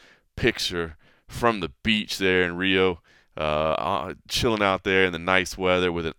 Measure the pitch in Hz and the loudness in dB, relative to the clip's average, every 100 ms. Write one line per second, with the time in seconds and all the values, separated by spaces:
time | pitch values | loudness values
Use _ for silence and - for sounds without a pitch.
0 | - _ _ - 123 - - 87 82 - | -20 _ _ -4 -2 -2 -4 -6 -6 -10
1 | _ _ - - 120 107 82 - 113 107 | _ _ -16 -2 0 0 -4 -4 -2 0
2 | 101 - 95 92 90 87 95 95 92 87 | -2 -2 2 2 2 0 0 2 2 0
3 | _ _ _ - 76 76 78 - 73 95 | _ _ _ -6 -2 0 0 -2 -2 -4
4 | 87 - - - 127 107 101 95 101 95 | -6 -12 -8 -2 0 2 2 0 2 4
5 | 92 82 85 92 90 - 92 90 90 85 | 2 0 0 0 0 -2 0 2 2 0
6 | 80 | -4